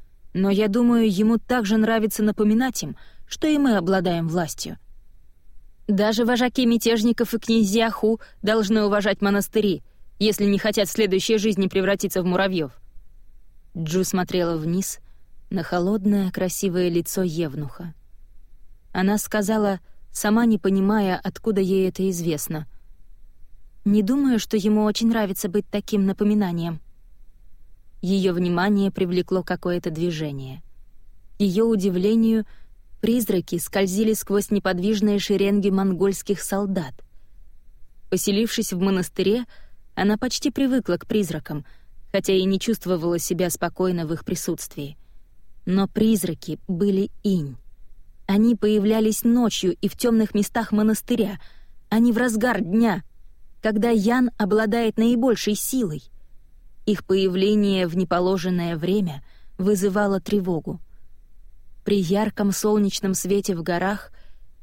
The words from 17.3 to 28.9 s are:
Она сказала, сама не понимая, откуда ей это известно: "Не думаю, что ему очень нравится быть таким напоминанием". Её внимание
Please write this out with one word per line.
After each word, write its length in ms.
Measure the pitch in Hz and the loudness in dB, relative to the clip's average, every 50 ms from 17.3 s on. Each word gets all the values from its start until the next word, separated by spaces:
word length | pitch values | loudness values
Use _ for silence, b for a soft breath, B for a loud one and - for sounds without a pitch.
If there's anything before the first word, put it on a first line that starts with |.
| 151 165 170 151 135 151 147 135 - - 175 170 - - - - - - - - - - - - - - - - - - - - - | -2 -2 -4 -4 -4 -6 -8 -8 -10 -12 -12 -14 -14 -16 -20 -20 -20 -20 -20 -20 -20 -20 -20 -20 -20 -20 -20 -20 -20 -20 -18 -8 -4
Она 260 | 180 185 196 208 214 | 0 0 2 2 0
сказала, 640 | - - - 214 202 185 220 214 208 202 196 185 - - - - - - - | -2 -2 -2 -2 0 0 0 2 2 0 0 -2 -6 -14 -20 -20 -18 -12 -10
сама 340 | - - 214 214 226 240 | -4 0 2 2 4 4
не 120 | 233 220 - | 4 2 2
понимая, 600 | - 196 196 196 190 196 214 220 202 190 180 - - | 2 2 2 2 2 2 2 2 2 2 0 -2 -4
откуда 380 | 190 - - - 226 208 202 | -6 -8 -4 -4 -2 0 2
ей 280 | 190 180 196 190 190 185 | 2 2 2 2 2 0
это 200 | 180 - 190 190 | 0 0 -2 -2
известно: 580 | 185 170 170 170 156 151 - - 165 156 156 - - - - - - - - - - - - - - - - - - - - - - - - | -2 -2 -2 -2 -2 -2 -4 -6 -8 -8 -8 -12 -14 -18 -18 -20 -20 -20 -20 -20 -20 -20 -20 -20 -20 -20 -20 -18 -18 -18 -18 -20 -20 -6 0
"Не 180 | 208 202 214 208 | 2 2 4 4
думаю, 360 | 190 254 285 285 269 247 214 | 2 2 2 2 2 2 0
что 180 | - - - | 0 0 -2
ему 280 | 220 180 214 214 214 214 | 0 2 2 2 4 2
очень 240 | 214 202 - 226 226 | 2 0 2 0 2
нравится 400 | 233 226 214 185 190 - - 202 | 2 2 0 -2 -2 -4 -4 -2
быть 180 | 170 208 - - | -2 -2 -2 -2
таким 360 | - 202 202 - - 202 196 | -4 -6 -4 -2 0 2 2
напоминанием". 720 | 196 190 - 214 202 214 208 208 180 170 170 165 170 165 156 - - - - - - - - - - - - - - - - - - - - - - - - | 2 0 2 2 2 2 2 2 0 0 -2 -4 -4 -6 -8 -12 -16 -20 -20 -20 -20 -20 -20 -20 -20 -20 -20 -20 -20 -18 -18 -18 -20 -20 -20 -20 -20 -14 -8
Её 320 | - 180 196 196 185 190 175 | -4 0 0 2 2 2 0
внимание 600 | 175 180 175 175 175 185 208 208 196 196 190 | 0 0 0 0 2 2 2 2 2 2 0